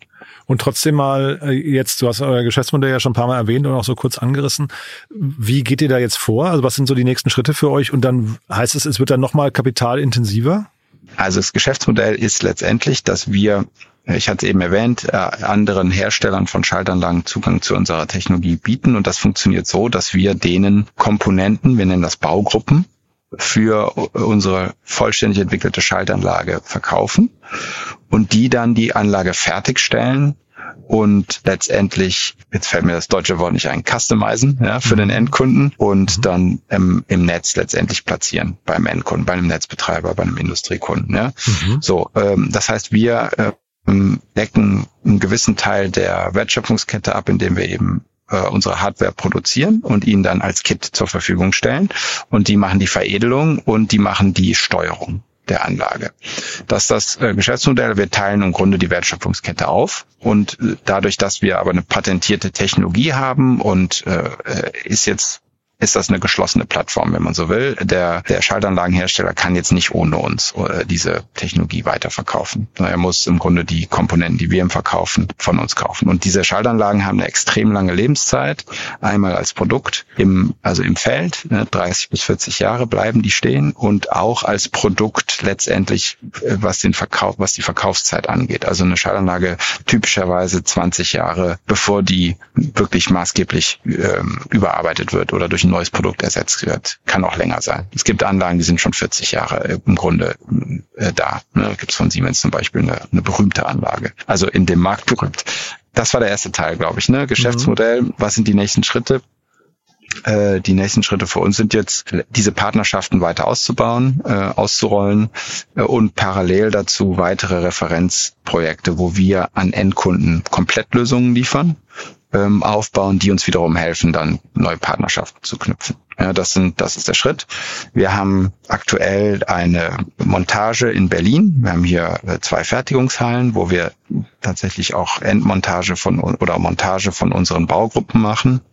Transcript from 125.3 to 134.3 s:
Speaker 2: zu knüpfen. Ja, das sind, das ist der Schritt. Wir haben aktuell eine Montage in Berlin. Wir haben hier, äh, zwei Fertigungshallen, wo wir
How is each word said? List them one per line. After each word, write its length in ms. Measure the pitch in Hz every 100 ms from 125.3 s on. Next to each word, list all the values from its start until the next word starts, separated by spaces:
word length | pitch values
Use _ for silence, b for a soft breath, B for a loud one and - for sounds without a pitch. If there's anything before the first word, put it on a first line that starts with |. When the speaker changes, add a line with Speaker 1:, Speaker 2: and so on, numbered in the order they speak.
| -
Speaker 2:
zu 140 | - -
knüpfen. 380 | - - - - _ -
Ja, 140 | 92
das 180 | 92 90
sind, 300 | 95 92 85
das 160 | 85 -
ist 100 | -
der 60 |
Schritt. 320 | 90 - - - B B B B
Wir 220 | - 95 98
haben 360 | 98 95 95 - -
aktuell 760 | 98 - - 90 98 104 98
eine 540 | - 90 87 87 85 90 - -
Montage 720 | 92 95 92 107 110 117 120
in 200 | 98 92
Berlin. 480 | 87 90 143 208 147
Wir 100 | 113
haben 100 | 87
hier, 360 | 87 87 85 87 -
äh, 140 | 87
zwei 220 | - 82
Fertigungshallen, 920 | 82 120 135 135 131 - 120 120 123
wo 160 | 107 90
wir 220 | 90 85 - _ - 110